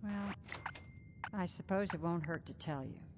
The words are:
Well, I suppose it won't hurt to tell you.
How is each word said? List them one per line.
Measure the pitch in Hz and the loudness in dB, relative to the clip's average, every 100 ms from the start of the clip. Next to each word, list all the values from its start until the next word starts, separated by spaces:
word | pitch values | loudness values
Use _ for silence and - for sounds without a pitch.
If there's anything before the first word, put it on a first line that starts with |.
Well, | 208 202 202 196 - - - - - - - - - | 0 0 0 -2 -4 -4 -4 -6 -10 -12 -14 -10 -4
I | 208 180 | 2 0
suppose | - - 190 202 | 0 2 4 4
it | 160 | 4
won't | 165 170 156 | 4 4 4
hurt | 165 156 | 0 -2
to | |
tell | - - 143 | -6 0 0
you. | 135 - - | 0 -6 -10